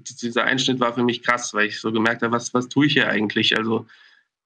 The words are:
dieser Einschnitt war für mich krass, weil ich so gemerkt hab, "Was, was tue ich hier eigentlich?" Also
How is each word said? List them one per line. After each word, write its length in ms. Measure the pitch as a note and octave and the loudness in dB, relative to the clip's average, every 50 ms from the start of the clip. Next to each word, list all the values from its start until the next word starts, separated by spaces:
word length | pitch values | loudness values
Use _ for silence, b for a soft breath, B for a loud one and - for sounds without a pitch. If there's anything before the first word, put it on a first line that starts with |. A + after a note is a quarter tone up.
| - - - - | -10 -16 -12 -8
dieser 220 | A#2+ A#2 A#2 A#2 A2 | -8 -4 -2 0 0
Einschnitt 340 | - C3+ C3 C3+ C3+ B2+ B2+ | 0 0 0 0 0 0 2
war 160 | B2 A#2 A#2+ | 0 0 2
für 80 | B2+ | 2
mich 200 | B2 A#2+ A#2 - | 0 0 0 0
krass, 300 | - B2 B2 A#2+ - - | 0 0 0 0 -2 -2
weil 140 | G#2+ G#2 G#2+ | 0 0 0
ich 140 | G#2 - - | 0 -2 -4
so 100 | - A2 | -4 -2
gemerkt 320 | A2+ A2 A2 A#2 A#2 - | 0 2 2 2 2 0
hab, 80 | A#2 A2+ | 0 0
"Was, 240 | A#2+ A#2 - - - | 0 -2 -2 -2 -2
was 140 | B2 B2 - | -2 -2 0
tue 180 | - C#3 D3 | 2 2 2
ich 60 | D3 | 4
hier 160 | D3 C3 A2+ G#2+ | 4 2 2 2
eigentlich?" 500 | G#2 G#2 G#2+ G#2 - A2+ A2 - A2+ A2 | 0 0 -2 -2 0 0 0 2 0 0
Also 280 | A2 A2+ A2+ A2+ A2+ b b b b b b b b b _ _ _ | 0 0 -2 -2 -4 b b b b b b b b b _ _ _